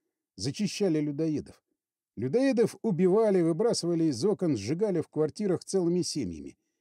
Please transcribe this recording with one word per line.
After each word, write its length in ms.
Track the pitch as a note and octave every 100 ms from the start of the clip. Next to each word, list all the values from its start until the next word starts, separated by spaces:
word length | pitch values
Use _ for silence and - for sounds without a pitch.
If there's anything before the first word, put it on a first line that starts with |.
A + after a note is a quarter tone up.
| _ _ _ -
Зачищали 640 | A#2 C#3 G#3 - G3 D#3
людоедов. 640 | D3+ C#3+ D#3+ C#3 - - _ _ _ _ _ -
Людоедов 580 | B2+ A3 C4+ A3+ G#3+ -
убивали, 600 | A3+ D#3+ F#3 G#3 A3 F#3
выбрасывали 600 | E3 E3 A#3 F3+ E3+ E3
из 220 | D#3+ A2+ F#3+
окон, 320 | F#3+ F3 A#2
сжигали 420 | G2 E3+ G#3+ E3+
в 80 | -
квартирах 560 | D3 D#3 - G#3 D#3
целыми 380 | - F#3+ E3+ F3+
семьями. 560 | D3+ D#3 F#2+ D#2 C#2+ - _ _